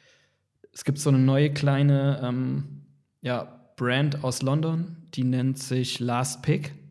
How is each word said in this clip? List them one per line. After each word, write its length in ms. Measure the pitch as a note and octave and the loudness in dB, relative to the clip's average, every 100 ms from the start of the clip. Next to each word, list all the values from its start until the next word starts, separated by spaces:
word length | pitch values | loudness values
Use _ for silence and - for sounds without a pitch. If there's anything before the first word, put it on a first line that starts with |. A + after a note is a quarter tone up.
| _ _ _ _ _ _ - | _ _ _ _ _ _ -20
es 120 | - | -10
gibt 140 | - C#3+ | -4 -2
so 100 | D3 | 2
eine 80 | C3+ | 4
neue 320 | C3 C3+ D3 | 6 4 2
kleine, 680 | C#3+ C#3+ C#3 C#3+ C#3 C#3 C#3 | 2 2 4 4 4 2 0
ähm, 600 | B2 B2 B2+ C#3 C#3+ - - _ _ _ | -2 -2 -2 -4 -6 -12 -20 _ _ _
ja, 380 | A#2+ A#2+ - - _ - | -6 -4 -6 -14 _ -4
Brand 460 | B2 C3 D3 C#3+ | 0 2 2 0
aus 180 | B2+ B2 | -4 -2
London, 540 | C3 D3 D#3+ D#3+ E3+ - - | 0 0 0 -2 -4 -10 -12
die 100 | - | -2
nennt 340 | B2+ B2+ C3 C3+ | 0 0 0 -2
sich 400 | - B2+ B2 - | -4 -2 -2 -4
Last 420 | A#2+ A#2+ C3+ - | -2 -2 -2 -4
Pick. 320 | - D3 - - - | -2 -2 -2 -14 -20